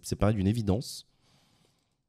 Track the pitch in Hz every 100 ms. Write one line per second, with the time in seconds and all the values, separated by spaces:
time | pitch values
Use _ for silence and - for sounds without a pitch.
0 | - - 101 107 95 120 101 98 - -
1 | - _ _ _ _ _ _ _ _ _